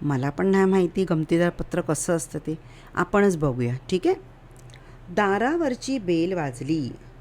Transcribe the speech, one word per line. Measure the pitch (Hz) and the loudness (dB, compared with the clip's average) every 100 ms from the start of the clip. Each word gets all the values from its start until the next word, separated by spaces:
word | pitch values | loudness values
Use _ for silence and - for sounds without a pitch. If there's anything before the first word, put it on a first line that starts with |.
मला | 147 131 139 | -2 0 -2
पण | 160 190 | 0 2
नाही | 190 190 | 4 4
माहिती | 190 175 196 185 | 4 2 0 0
गमतीदार | 160 156 170 175 | 0 2 2 2
पत्र | - - 180 | -2 -4 -4
कसं | 165 147 - 165 | -2 -2 0 -2
असतं | - 151 | -2 -10
ते, | - 160 - - - - | -8 -10 -12 -20 -8 -4
आपणच | 175 202 202 165 | 0 4 4 2
बघूया, | 147 123 120 131 - | 0 0 -2 -4 -4
ठीक | 180 339 | 0 0
आहे? | 381 - - - - - - - - - | -2 -6 -20 -20 -20 -20 -20 -20 -20 -6
दारावरची | 175 202 202 247 339 294 247 - 269 | 0 2 2 2 0 -2 -4 -4 -4
बेल | 180 165 175 | 0 0 0
वाजली, | 180 143 123 131 160 120 - - - | -2 -4 -4 -2 -2 -4 -8 -18 -20